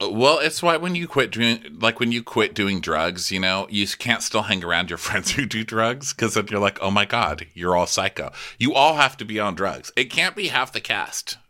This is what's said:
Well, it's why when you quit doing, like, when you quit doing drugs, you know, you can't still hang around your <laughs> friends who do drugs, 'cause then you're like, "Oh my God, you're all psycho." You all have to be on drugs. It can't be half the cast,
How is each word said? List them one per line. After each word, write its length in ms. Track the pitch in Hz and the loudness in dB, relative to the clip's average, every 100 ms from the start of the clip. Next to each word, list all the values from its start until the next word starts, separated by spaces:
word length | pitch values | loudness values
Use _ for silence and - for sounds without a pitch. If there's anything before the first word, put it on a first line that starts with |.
Well, 380 | 101 107 131 156 | -4 4 6 6
it's 240 | 151 156 | 2 0
why 140 | 175 160 | 2 2
when 180 | 180 175 | 0 -4
you 140 | 170 | -2
quit 200 | 139 113 | 0 0
doing, 480 | 101 117 117 76 78 | 2 2 0 -4 -2
like, 180 | 110 113 | 0 2
when 140 | 120 | 0
you 100 | 120 | 0
quit 300 | 113 113 107 - | -2 2 2 2
doing 240 | 101 95 | 0 0
drugs, 540 | 82 78 85 90 - | 0 0 0 -2 -4
you 60 | 95 | 0
know, 280 | 95 95 98 | 0 0 -2
you 160 | 101 98 | -2 -2
can't 380 | - 120 113 | -2 0 0
still 200 | - 110 | 0 -2
hang 200 | 104 95 | 0 -2
around 260 | 85 85 90 | 0 0 0
your 80 | 82 | -4
<laughs> 100 | - | -4
friends 240 | 101 - | -2 -2
who 140 | - 123 | -2 -2
do 200 | 110 110 | -4 -4
drugs, 480 | 110 113 131 139 | 0 0 0 -6
'cause 220 | - 113 110 | -2 0 0
then 120 | 101 | -2
you're 120 | 104 | 0
like, 180 | 101 - | 0 0
"Oh 80 | 95 | 0
my 140 | 101 | 2
God, 420 | 101 117 95 76 80 | 2 0 0 -2 -10
you're 220 | 85 87 90 | -6 0 2
all 100 | 87 | 2
psycho." 460 | - 98 - 69 - - - | 0 -2 -4 -8 -12 -16 -4
You 160 | 135 | 0
all 220 | 135 147 156 | 6 6 6
have 220 | 135 - | 4 2
to 80 | 107 | -6
be 160 | 107 | -2
on 140 | 104 87 | -2 0
drugs. 360 | 95 78 - - | -2 -4 -4 -2
It 80 | 127 | -2
can't 320 | - 180 196 | 0 -2 -2
be 100 | 180 | -2
half 240 | 127 127 | -2 -2
the 80 | 110 | -4
cast, 580 | - 104 - - - - _ | -4 -4 -4 -8 -10 -14 _